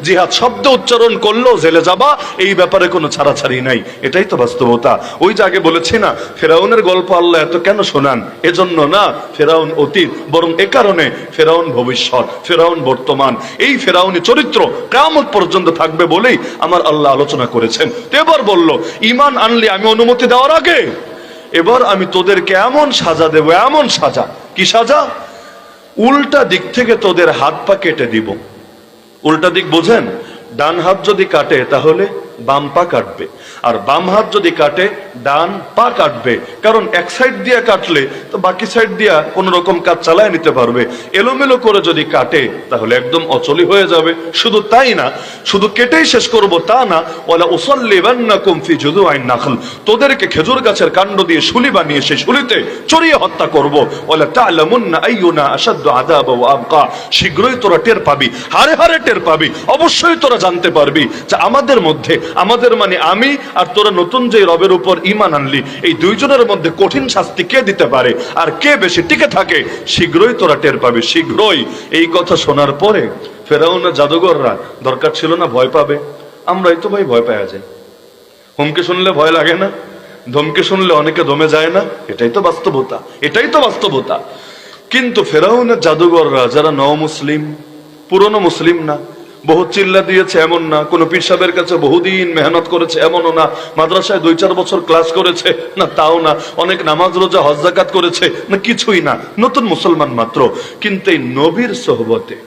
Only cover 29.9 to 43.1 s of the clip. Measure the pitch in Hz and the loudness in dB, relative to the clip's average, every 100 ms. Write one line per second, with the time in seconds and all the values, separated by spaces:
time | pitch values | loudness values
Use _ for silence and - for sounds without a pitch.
29.9 | 226 117 - - - - 117 147 175 175 | 0 0 -10 -14 -18 -16 -2 -2 0 0
30.9 | 190 196 196 190 156 139 143 123 143 - | 0 0 0 2 0 2 0 0 0 2
31.9 | 180 196 - - - 117 139 143 143 175 | 2 0 -6 -14 -12 -2 -2 0 -2 0
32.9 | 135 101 - 82 - - - 120 113 101 | -2 -4 -10 -14 -14 -20 -6 -4 -2 -2
33.9 | 151 185 202 220 208 175 165 147 185 196 | -2 2 0 0 0 -2 0 0 0 -4
34.9 | - - 123 127 143 175 196 - - 240 | -4 -16 -8 -2 0 -2 -6 -6 0 0
35.9 | 233 156 - 127 110 - - 214 226 196 | 2 -2 0 -2 -2 -4 -2 2 2 0
36.9 | 175 175 - 254 202 196 240 226 190 196 | -2 -4 -2 -2 0 0 0 2 0 2
37.9 | 156 135 - - 208 185 185 226 233 220 | 0 0 -8 -10 -2 -2 -2 -4 0 0
38.9 | 180 208 160 151 170 185 180 175 175 175 | 0 2 2 0 -4 0 0 0 0 0
39.9 | 170 160 170 214 170 160 135 117 123 120 | 0 2 4 4 2 0 2 0 0 -2
40.9 | - - - 233 262 277 254 226 202 165 | -6 -4 -2 0 0 2 2 4 2 2
41.9 | 165 247 156 - 160 120 - - 123 110 | -2 0 0 0 0 -2 -6 -6 -4 0
42.9 | 123 123 | 0 0